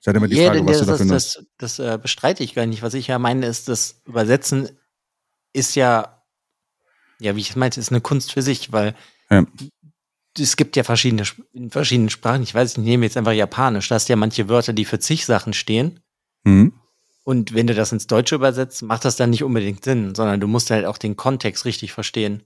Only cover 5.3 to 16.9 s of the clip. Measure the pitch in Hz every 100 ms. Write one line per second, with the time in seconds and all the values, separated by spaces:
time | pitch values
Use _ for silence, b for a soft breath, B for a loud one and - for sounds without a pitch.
5.3 | _ _ 139 127 - 127 113 107 _ _
6.3 | _ _ _ _ _ _ _ _ _ 107
7.3 | 104 104 127 127 123 113 123 - 139 -
8.3 | - 131 123 - 110 104 107 b b b
9.3 | 98 82 - 139 _ _ _ _ _ _
10.3 | - 135 - - - 120 117 131 110 101
11.3 | - - 127 123 131 147 123 107 - 113
12.3 | 135 117 113 123 - 110 120 113 127 110
13.3 | 107 101 - 131 104 - 113 - 113 107
14.3 | - 101 120 120 110 104 113 - 160 -
15.3 | 110 - 104 - 110 151 - _ _ _
16.3 | _ 104 95 120 - _